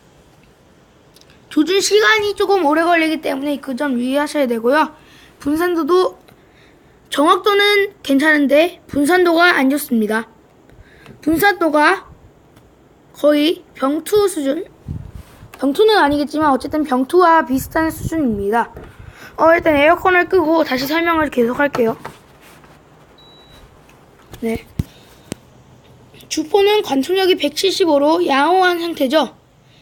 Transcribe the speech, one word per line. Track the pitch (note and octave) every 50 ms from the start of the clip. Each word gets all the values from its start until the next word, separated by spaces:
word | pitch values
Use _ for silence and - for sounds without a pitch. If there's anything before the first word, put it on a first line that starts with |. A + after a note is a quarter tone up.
| _ _ _ _ _ _ _ _ _ _ _ _ _ _ _ _ _ _ _ _ _ _ _ - - _ - _ _ -
조준 | - D4+ D4+ D4+ F#4+ G4+ -
시간이 | - G4 G#4 A4 G#4+ G#4+ A4 G#4 G#4 G4+
조금 | - G#4 F4 G4+ G4 F4
오래 | C#4 D4+ D#4+ E4
걸리기 | E4+ F4 E4 D#4+ D#4+ D#4+ D#4
때문에 | - D4+ C#4 C4+ C#4 D4 C#4+ C4
그 | - - C4
점 | A#3+ D4 C#4+ B3+ A#3+
유의하셔야 | A#3+ B3+ C4 C#4+ D4 D4 - D4+ C#4
되고요. | A#3+ A#3+ A3+ A3 A#3+ C#4 D#4 D4+ - - - - - - - - - - -
분산도도, | - C#4+ D4 D#4+ F4 F4+ F4 E4 D#4+ C#4 F4+ F#4 F#4 - - - _ _ - _ _ _ _ _ _ _ _ _ _ _ _ _ _ -
정확도는 | - - C#4+ E4+ F#4+ F#4 F#4 G#4+ G4+ G4+ G4+ G#4 G#4 G4+ G4 G4+ - _ -
괜찮은데 | - C4+ C4+ D4 D#4 D4+ D4 C#4+ B3+ C#4 D4 E4 F4+ - - -
분산도가 | - - C#4 D4 C#4 F4+ F#4 F4+ F4 E4 E4 F4 F4+ F4
안 | - C4 C4
좋습니다. | C#4 D4 - - B3 A3+ G#3+ G3+ G#3+ A3 A3+ - - - _ _ _ _ _ _ - - - - - - - - - - -
분산도가 | D4 E4 D#4+ G4+ G4+ G4 G4 E4+ D#4 C#4+ D4+ D4 E4 F#4+ F#4+ - - - - - - _ _ _ _ _ - - _ _ _ _ _ _ _ _ _ -
거의 | - - D4 D4+ D4 D4 D#4 F4+ - - - -
병투 | - - C#4 D4 D#4+ D#4 - G4+ G#4 G4+ F#4+
수준? | F4+ D#4+ C#4 C4+ C#4+ D#4+ G4+ - - - - - - - - - - - - - - - - - - -
병 | - C#4 C#4+
투는 | - A4 A4 G#4+ F#4+
아니겠지만 | D#4 C#4+ D4 C#4+ D4 B3+ - D4+ D#4 D4
어쨌든 | C4+ B3 - C#4+ D#4 D4+ D4+
병 | - B3+ B3+ C4
투와 | C4 - F4+ F4+ E4 E4 E4 -
비슷한 | - C4 C4+ - - - E4 D#4+ D#4+
수준입니다. | D#4 - - - D#4+ D#4+ D4 A#3+ G#3+ G3+ G3 G3 A3 A#3 A#3 - - - - - - - - - - - - - -
어, | - D4+ D#4+ E4
일단 | F4 E4+ E4 D4+
에어컨을 | C#4 C#4+ D#4 F4 F4 - F#4+ F4+ F4 F4 F4
끄고 | F#4 F#4+ D#4+ D4+ E4 D#4+ D4
다시 | - C4 B3 C#4
설명을 | C4+ D4+ E4 E4+ E4+ E4 D#4+ D4+ C4+
계속할게요. | - B3 A#3+ A#3 B3 D4 C#4+ C#4 - - A#3 A3+ A3+ - - - - - - - - - - - - - - - - - - _ - - - - - - - - - - - - - - - - - - - - - - - - - - - - - -
네. | A#3 A3+ A3+ - - - - - - - - - - - - - - - - - - - - - - - - - - - - - - - - - - -
주포는 | - D#4 D4+ D4+ - G4+ G4 G4+ G#4+ G#4+ F#4+
관통력이 | - C#4 C4+ C4 - F#4 F#4+ F#4+ F4+ F#4
백칠십오로 | - - - - - - F#4+ F4 - F#4+ E4 D4 C#4 C#4+ D4+ D#4+ F4+ F4
양호한 | E4 C4+ C4+ C#4+ D#4+ F4+ F#4+ F#4 F4+ F4 E4+
상태죠. | E4+ E4+ D#4+ - C#4+ B3+ C#4 D#4 C4 G#3+ - - _ _ _ _ _ _ _ _